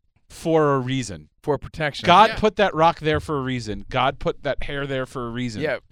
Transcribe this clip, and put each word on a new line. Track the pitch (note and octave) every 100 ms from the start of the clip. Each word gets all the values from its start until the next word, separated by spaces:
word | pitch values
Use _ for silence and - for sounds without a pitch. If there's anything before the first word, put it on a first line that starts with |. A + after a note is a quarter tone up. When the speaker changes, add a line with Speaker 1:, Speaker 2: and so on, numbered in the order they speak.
| _ _ _
Speaker 1:
for | - E3+ D#3+ D3
a | C#3
reason. | B2 C3 G#2+ E2 D2+ _
Speaker 2:
For | - C#3
protection. | - - D3+ - F3
Speaker 1:
God | F3+ A3
Speaker 3:
Yeah. | G#3+
Speaker 1:
put | G#3+ G#3
that | G3
rock | D3+ E3 -
there | D#3 D3+
for | - D3
a |
reason. | C3 B2+ A2 G2 -
God | C3 C3 C3+
put | F3 -
that | C#3 B2
hair | - C#3+ C#3
there | C3 B2+
for | C3+ A#2+
a |
reason. | A#2 B2 G#2+
Speaker 2:
Yeah, | D3+ A2+ _